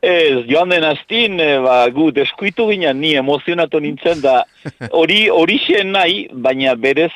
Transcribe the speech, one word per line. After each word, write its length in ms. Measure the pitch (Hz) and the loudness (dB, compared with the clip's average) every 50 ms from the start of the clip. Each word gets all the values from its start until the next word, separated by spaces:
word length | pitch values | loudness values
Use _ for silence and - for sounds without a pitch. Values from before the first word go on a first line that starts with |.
Ez, 440 | - 180 180 170 165 151 135 127 117 117 | -2 0 2 2 2 2 0 0 -2 0
joan 220 | 135 156 180 180 | 0 0 2 2
den 160 | 180 170 156 | 0 0 0
astin, 540 | 156 147 - - - 214 226 233 214 190 175 | 0 -2 -4 -6 -6 -4 -2 -2 -2 -2 -2
eh, 180 | 160 147 143 135 | 0 0 0 0
ba, 200 | 127 131 127 127 120 123 | 2 2 4 4 4 2
gu 220 | 120 139 160 156 | 2 0 0 0
deskuitu 580 | 127 139 139 123 - - 196 202 - - 233 214 | 0 0 -2 -2 -4 -6 -6 -6 -2 -2 0 0
ginen, 300 | 208 190 175 147 135 135 | 0 0 0 -2 -2 -2
ni 140 | 147 156 151 | -2 0 0
emozionatu 680 | 139 131 135 147 135 - - 170 175 165 151 - 156 | 0 0 0 -2 -2 -2 -4 -2 -2 -2 -2 -2 -4
nintzen 400 | 151 147 147 - - 170 170 156 | -4 -4 -8 -4 -2 -2 -2 0
da, 220 | 135 135 131 123 - - _ _ - 151 - _ 127 113 | 2 2 2 2 0 -2 _ _ -14 -14 -14 _ -10 -4
hori, 340 | - 165 160 156 190 208 220 202 | 0 0 2 2 2 2 2 2
horixe 520 | - - 160 170 208 285 - - - 208 196 | 2 2 2 2 0 -2 0 0 0 0 0
nahi, 440 | 190 196 196 185 170 185 202 90 - | -2 0 0 0 0 0 -4 -6 -10
baina 440 | - 131 120 131 131 131 135 131 127 | -12 -4 -2 -2 -2 0 0 0 0
berez 360 | 117 113 135 135 143 165 165 - | 0 0 0 2 2 0 0 -2